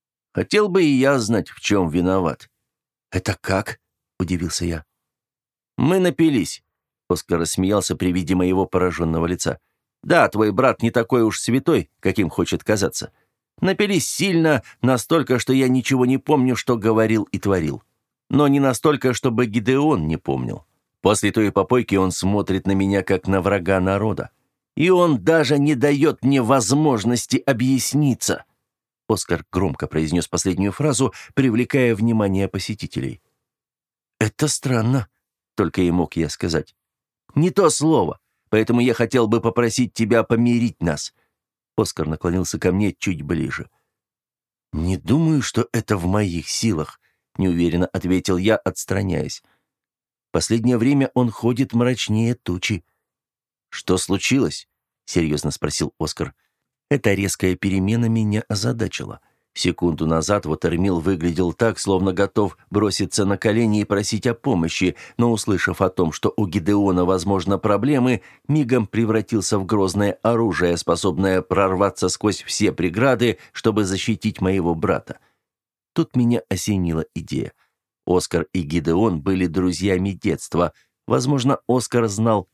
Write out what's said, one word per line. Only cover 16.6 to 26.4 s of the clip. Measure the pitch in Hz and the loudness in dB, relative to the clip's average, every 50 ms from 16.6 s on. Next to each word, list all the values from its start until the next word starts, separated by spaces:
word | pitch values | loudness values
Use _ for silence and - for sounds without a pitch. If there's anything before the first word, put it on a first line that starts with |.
| - - 120 | 0 -2 -2
говорил | 110 98 117 110 113 110 107 113 107 101 - | 0 2 2 2 2 2 2 2 0 -2 -2
и | - - | -6 -4
творил. | - 101 95 90 80 73 64 58 - _ _ _ _ _ _ _ _ - | -2 0 0 0 0 -2 -4 -6 -10 _ _ _ _ _ _ _ _ -2
Но | - 143 147 | 2 2 4
не | 143 139 143 | 4 4 4
настолько, | 139 135 123 - - 156 147 117 - 127 120 | 2 2 0 2 2 0 2 2 0 -2 0
чтобы | - - 131 113 113 123 | 0 -2 0 0 0 0
Гидеон | 110 101 120 101 123 131 139 147 156 143 92 76 | 0 0 -2 0 2 2 2 2 2 2 0 0
не | 78 80 | -2 -4
помнил. | 76 - - 67 65 62 55 50 - - _ _ _ _ _ _ _ | -4 -4 -4 -4 -4 -4 -6 -8 -10 -14 _ _ _ _ _ _ _
После | - 95 104 - - 101 | 2 2 2 2 0 0
той | - 113 107 98 | 0 0 0 2
попойки | - 98 92 - 127 127 104 - 98 | 2 0 0 2 2 0 2 2 2
он | 95 95 92 | 2 2 0
смотрит | 87 - - 98 104 104 92 - 95 98 - | -2 -2 -2 0 0 0 0 -2 -2 -2 0
на | 98 | 0
меня, | 95 98 98 98 101 98 92 | 0 0 0 0 0 0 0
как | - 98 90 - | 0 -2 -2 0
на | - 98 95 | 0 0 2
врага | 85 98 101 98 82 95 98 95 | 2 2 0 0 0 0 0 2
народа. | 90 95 98 98 107 110 101 - - - _ _ _ _ _ _ _ _ - | 2 2 0 0 0 -2 -4 -4 -8 -10 _ _ _ _ _ _ _ _ -4
И | - 156 180 | 0 2 4
он | 185 175 175 170 147 110 87 | 4 4 4 4 2 2 2
даже | 127 165 165 147 120 147 143 | 4 4 4 4 2 2 2
не | 143 151 151 | 2 2 2
даёт | 120 143 147 147 139 147 151 - - - | 2 2 2 2 2 2 2 0 0 0
мне | 131 139 135 | 2 2 2